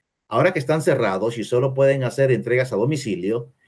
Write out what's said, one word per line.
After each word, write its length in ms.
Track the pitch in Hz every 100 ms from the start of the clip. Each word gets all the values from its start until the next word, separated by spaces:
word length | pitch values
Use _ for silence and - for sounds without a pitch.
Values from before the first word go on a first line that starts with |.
| _ _ -
Ahora 240 | 113 175
que 60 | 165
están 220 | 131 156
cerrados 560 | 180 120 107 95 113 120
y 60 |
solo 300 | 101 123 135 131
pueden 280 | 135 139
hacer 280 | 123 135 135
entregas 420 | 117 113 123 127
a 20 | 98
domicilio, 760 | 123 151 117 87 95 117 123 _